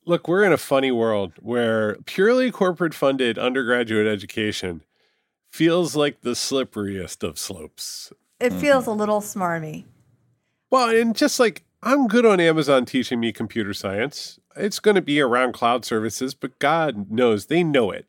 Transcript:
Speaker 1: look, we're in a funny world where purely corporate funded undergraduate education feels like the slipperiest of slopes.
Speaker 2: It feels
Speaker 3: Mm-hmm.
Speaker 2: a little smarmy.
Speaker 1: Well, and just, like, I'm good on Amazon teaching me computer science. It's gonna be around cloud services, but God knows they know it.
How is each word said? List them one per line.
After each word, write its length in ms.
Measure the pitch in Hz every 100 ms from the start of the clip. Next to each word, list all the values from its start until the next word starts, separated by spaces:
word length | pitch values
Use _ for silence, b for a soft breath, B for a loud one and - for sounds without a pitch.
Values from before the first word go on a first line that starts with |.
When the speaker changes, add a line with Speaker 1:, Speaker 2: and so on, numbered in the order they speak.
| -
Speaker 1:
look, 200 | 170 -
we're 160 | 180
in 100 | 202
a 60 | 147
funny 320 | - 135 135
world 440 | 120 113 104 95 -
where 580 | 110 120 117 110 107 - -
purely 440 | - 202 254 254
corporate 440 | - 185 165 170
funded 440 | - 139 135 123 104
undergraduate 680 | 120 131 117 123 117 110 107
education 760 | 104 98 - 107 101 92 82 - _ _ _ _ _ _
feels 420 | - 165 170 165
like 280 | 143 147 131
the 80 | 120
slipperiest 880 | 120 - 139 123 110 101 95 85 -
of 160 | 92 76
slopes. 760 | - 92 78 - - - - - _ -
Speaker 2:
It 120 | 247
feels 300 | - 294 269
Speaker 3:
Mm-hmm. 60 | 240
Speaker 2:
a 20 |
little 260 | 214 214 208
smarmy. 640 | 208 208 175 165 156 160 - _ _ _ _ _ _ _ _
Speaker 1:
Well, 180 | 262 233
and 260 | 226 233 214
just, 220 | 294 -
like, 240 | 233 - _ _
I'm 240 | 220 285 240
good 160 | 226 226
on 120 | 190
Amazon 440 | 165 160 143 135
teaching 340 | 117 131 117 123
me 140 | 117
computer 400 | - 113 117 101
science. 640 | 101 101 101 135 - - - _
It's 240 | - 202 -
gonna 220 | 214 202
be 160 | 147 147
around 340 | 135 123 127
cloud 300 | 104 117 123
services, 500 | - 113 110 - 131
but 240 | 135 135 -
God 520 | 143 165 156 104 98
knows 360 | 110 123 107 -
they 180 | 165
know 260 | 165 139 104
it. 160 | 85